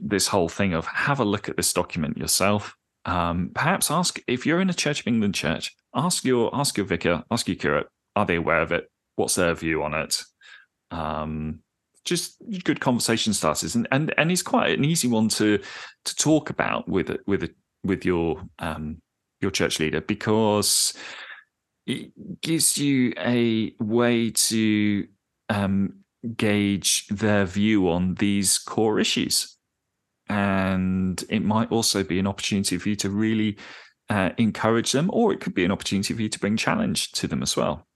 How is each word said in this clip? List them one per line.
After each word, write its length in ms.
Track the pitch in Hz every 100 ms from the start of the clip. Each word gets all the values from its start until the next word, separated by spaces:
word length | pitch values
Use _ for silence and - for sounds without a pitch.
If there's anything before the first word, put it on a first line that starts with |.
this 280 | 104 98 -
whole 200 | 101 82
thing 240 | - 98
of 140 | 80 -
have 340 | - - 139
a 40 |
look 240 | 104 - -
at 80 | -
this 160 | -
document 440 | 90 85 85 73 -
yourself. 580 | - - 95 104 - - _ _
Um, 460 | - 90 85 87 87
perhaps 360 | - 151 - -
ask, 280 | 156 175 - -
if 180 | 123
you're 160 | - 170
in 100 | 190
a 40 |
Church 260 | 170 147 147
of 60 | -
England 280 | 117 104
church, 400 | 82 78 - - - _
ask 300 | 123 175 -
your, 300 | 131 123 110
ask 220 | 120 139 -
your 100 | 92
vicar, 360 | 87 90 87 -
ask 160 | 120 -
your 100 | 76
curate, 300 | 71 73 - _ _ 101
are 100 | 87
they 80 | 85
aware 240 | 78 80
of 120 | 82
it? 180 | 85 - _ _
What's 220 | - - -
their 180 | 87
view 300 | 80 82 76
on 100 | 76
it? 280 | 76 71 - - _ - - _ _ -
Um, 720 | 82 78 78 78 78 78 82 _ _ _ _
just 320 | - 170 - - - 185
good 160 | - -
conversation 520 | 135 120 - 110 107
starters, 420 | 98 78 73 85 117
and, 100 | -
and, 200 | 135 156 -
and 140 | 160
it's 100 | 180
quite 340 | - 254 - 85
an 80 |
easy 220 | 143 170 127
one 220 | 110 110
to, 300 | - 107 101 - - - -
to 120 | - -
talk 340 | 147 156 -
about 380 | - - 55 -
with, 280 | 90 80 - -
with, 240 | 95 82 - _ _
with 200 | 95 90
your, 380 | 90 87 82 80 90 -
um, 420 | 82 78 76 80 _ _ _ _
your 100 | 98
church 280 | - 80 -
leader, 220 | 120 -
because 920 | - 104 113 107 107 104 101 - - - - - - - - _ _ _ -
it 540 | - - - - -
gives 360 | - 160 - -
you 360 | 143 135 123 -
a 560 | 90 123 117 110 110 -
way 520 | 107 117 120 117 113
to, 760 | - - 113 110 104 104 101 - _ _ _ -
um, 460 | 104 98 98 95 - _ _ 117 110
gauge 720 | 107 104 101 98 - - -
their 360 | 98 107 104
view 440 | 95 98 107 107 90
on 260 | 80 90
these 440 | 87 104 101 92 -
core 400 | - - 110 104
issues. 580 | - - - - - - _ _ _ _ _ _ -
And 920 | 101 101 98 95 95 92 95 92 87 -
it 160 | 107
might 260 | 95 107 113
also 320 | 113 110 101
be 160 | 95 90
an 80 | 98
opportunity 520 | - - 101 98 90
for 100 | 104
you 80 | 104
to 140 | 98
really, 460 | 101 110 110 107 98 - - - _ -
uh, 220 | 104 92 -
encourage 520 | 110 - 110 113 -
them, 180 | 135 185
or 200 | 226 226
it 80 | 95
could 140 | 95
be 100 | 95
an 60 | 90
opportunity 440 | 98 - 98 101
for 80 | 117
you 60 | 110
to 120 | -
bring 160 | 104 110
challenge 560 | - - - - -
to 160 | - -
them 140 | 62
as 140 | 64 -
well, 300 | 62 - -